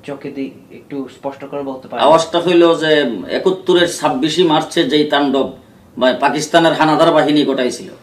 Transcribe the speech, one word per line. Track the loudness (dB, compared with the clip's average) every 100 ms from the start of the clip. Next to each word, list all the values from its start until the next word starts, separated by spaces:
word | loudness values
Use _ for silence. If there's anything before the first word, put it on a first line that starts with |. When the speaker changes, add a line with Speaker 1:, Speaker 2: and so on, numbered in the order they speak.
Speaker 1:
চোখে | -14 -12 -12
দিয়ে | -10 -10 -12 -20 -20
একটু | -14 -12 -12 -10
স্পষ্ট | -12 -12 -12
করে | -10
বলতে | -10 -10 -12
পারেন? | -2 4
Speaker 2:
আওয়াজটা | 4 2 -2
হইল | 2 4 4 4
যে | 2 2 0 -4 -6
একাত্তরের | -2 -2 -2 0 2 2
ছাব্বিশে | -2 -4 -2 -4 0
মার্চে | 2 2 -2 -2
যেই | 0 0 0
তাণ্ডব | 0 0 0 -2 -6 -20 -20 -20 -2
বা | 0
পাকিস্তানের | 2 -2 -2 0 2 2
হানাদার | 2 0 2 2
বাহিনী | 4 2 2 0
ঘটাইছিল | 0 -2 -4 -12 -18